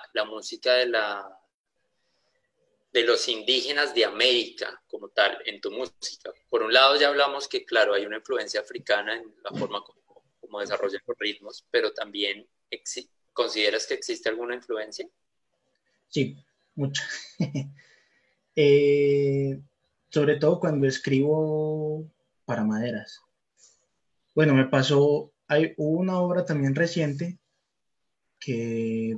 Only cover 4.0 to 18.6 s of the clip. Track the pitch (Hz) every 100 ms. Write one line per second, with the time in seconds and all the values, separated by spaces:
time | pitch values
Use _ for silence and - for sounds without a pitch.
4 | 101 104 127 123 107 - - - _ -
5 | 98 - 101 - - 101 104 110 - _
6 | - - - - _ 117 110 123 135 147
7 | 143 143 139 139 - 127 - 113 101 101
8 | 101 110 - 123 104 107 - - - 104
9 | 104 113 113 _ 101 101 104 104 - _
10 | _ - _ _ - 107 101 101 98 98
11 | - - 104 101 101 - _ 120 107 -
12 | 107 101 101 101 - _ _ - - -
13 | - _ _ - 120 110 104 107 - 131
14 | - 113 113 110 120 123 - 110 107 -
15 | 349 _ _ _ _ _ _ _ _ _
16 | _ 151 131 - _ _ _ - 139 139
17 | - - - - 143 139 143 - _ _
18 | _ _ _ _ _ -